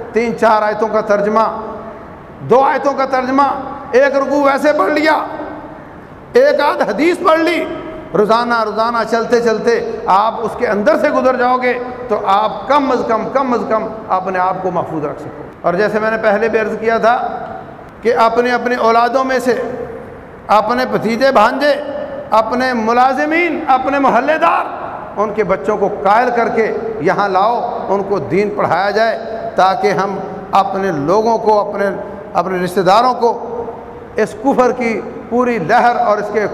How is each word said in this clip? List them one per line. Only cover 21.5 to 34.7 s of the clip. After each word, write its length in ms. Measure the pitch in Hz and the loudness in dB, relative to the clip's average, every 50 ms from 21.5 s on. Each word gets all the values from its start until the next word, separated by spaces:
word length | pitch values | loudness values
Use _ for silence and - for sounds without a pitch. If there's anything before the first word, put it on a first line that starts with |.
| 262 262 285 294 277 - - - - - - - - - - - | 4 2 2 2 2 0 -2 -6 -8 -8 -8 -8 -10 -10 -4 0
اپنے 420 | - 220 220 226 247 247 262 254 | 2 2 2 2 0 0 0 0
ملازمین، 920 | 247 233 220 220 240 247 254 269 262 277 302 302 320 339 349 339 294 - - - | 0 0 0 2 4 4 4 4 2 0 0 0 2 2 2 0 -2 -2 0 2
اپنے 300 | 262 254 262 269 277 285 | 2 2 2 0 0 2
محلے 400 | 277 247 202 233 269 294 311 311 | 2 4 4 2 2 2 2 2
دار، 260 | 330 339 359 359 - - - - - - - - - - - | 2 2 2 2 -2 -4 -8 -10 -10 -10 -10 -12 -12 -8 -4
ان 180 | 101 107 110 - | -4 -4 -2 -2
کے 100 | 110 101 | -2 0
بچوں 320 | 87 - - - 214 214 | 0 -2 -2 0 -2 0
کو 120 | - 202 185 - - | 0 0 -2 -2 0
قائل 260 | - 190 208 233 254 247 - | 2 4 4 4 4 2 2
کر 120 | 233 226 - | 0 0 0
کے 240 | - 220 220 175 - - - 220 - - | 0 0 0 0 -2 -4 -4 -6 -6 -2
یہاں 280 | 147 185 170 175 202 196 | 0 0 0 2 0 0
لاؤ، 580 | 190 185 202 226 240 220 185 240 - 240 - - | 2 2 2 2 0 0 -2 -4 -6 -6 -4 -2
ان 140 | 190 202 190 196 | -2 -2 -2 -2
کو 100 | 202 185 | -4 -4
دین 320 | 135 110 151 190 208 202 208 | -2 -2 0 0 0 0 -2
پڑھایا 340 | - 180 - 156 175 196 202 | -2 0 0 0 0 0 0
جائے، 280 | 196 214 226 226 202 - - - - - - 226 - | 0 2 0 0 0 -2 -6 -8 -8 -8 -8 -4 0
تاکہ 360 | - 185 190 190 - 208 208 | 2 4 4 2 2 0 0
ہم 280 | 180 180 190 202 190 - - - - - - - | 0 0 -2 -2 -4 -6 -8 -8 -10 -10 -6 0
اپنے 420 | - 196 190 196 196 190 196 190 | 2 2 2 2 0 -2 -2 -2
لوگوں 460 | 170 147 139 156 185 220 220 233 226 208 | -2 0 0 2 2 2 2 2 0 2
کو، 320 | 202 208 214 208 190 202 | 2 2 2 2 2 0
اپنے، 140 | 208 196 202 196 180 165 - - - - - - | -2 -2 -2 -2 -2 -4 -8 -10 -12 -12 -12 -4
اپنے 320 | - 175 175 185 185 180 180 | -2 -2 -2 0 -2 -2 -2
رشتہ 160 | 175 175 202 | -2 0 2
داروں 340 | 180 180 190 226 247 254 240 | 4 4 4 6 4 4 2
کو 500 | - 233 233 - - - - - - - - - - - - - - - - - | 2 0 0 0 -2 -6 -8 -8 -8 -8 -8 -10 -12 -14 -16 -16 -16 -18 -8 -4
اس 180 | - - - - - - | -2 -2 -2 -4 -2 0
کفر 280 | 277 233 220 254 247 | 0 2 4 2 2